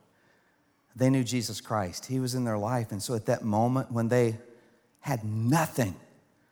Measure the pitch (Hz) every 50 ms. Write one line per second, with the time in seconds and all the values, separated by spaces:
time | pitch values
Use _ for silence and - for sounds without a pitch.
0 | _ _ _ _ _ _ _ _ _ _ _ _ _ _ _ _ _ _ - 107
1 | 127 131 135 135 123 107 117 123 107 113 107 - - - 117 107 98 90 85 -
2 | - - 127 131 131 123 123 127 123 117 107 104 101 113 127 123 113 - 113 95
3 | 98 - 127 110 - - 120 - - 110 104 107 113 123 127 135 131 - 120 117
4 | 117 113 123 123 120 113 110 110 - - - - - _ _ _ _ _ _ _
5 | - - 139 113 110 107 107 113 113 120 147 165 156 156 - - 120 98 82 -
6 | - - - _ _ _ _ _ _ _